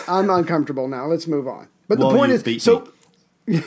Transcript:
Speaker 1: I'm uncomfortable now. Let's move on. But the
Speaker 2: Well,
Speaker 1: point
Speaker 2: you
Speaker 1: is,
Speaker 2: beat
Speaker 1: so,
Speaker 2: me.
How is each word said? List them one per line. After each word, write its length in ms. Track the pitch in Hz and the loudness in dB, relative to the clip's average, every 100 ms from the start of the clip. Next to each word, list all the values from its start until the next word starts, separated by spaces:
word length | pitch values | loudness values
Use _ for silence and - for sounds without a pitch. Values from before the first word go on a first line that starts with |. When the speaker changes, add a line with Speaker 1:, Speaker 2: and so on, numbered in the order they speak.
| - | -2
Speaker 1:
I'm 240 | 185 196 | 0 2
uncomfortable 600 | 180 170 165 147 135 131 | 0 0 -2 -2 -4 -6
now. 160 | 131 143 | -6 -4
Let's 220 | 165 160 | -4 -2
move 200 | 147 131 | -4 -4
on. 200 | 98 - _ - | -10 -16 _ -4
But 120 | 202 | 0
the 80 | 131 | 4
Speaker 2:
Well, 80 | 233 | 4
Speaker 1:
point 120 | 277 | 4
Speaker 2:
you 40 | 247 | 2
Speaker 1:
is, 80 | |
Speaker 2:
beat 180 | - 117 | 0 0
Speaker 1:
so, 280 | - - - _ _ _ _ _ - | 2 2 0 _ _ _ _ _ -2
Speaker 2:
me. 160 | 165 | -2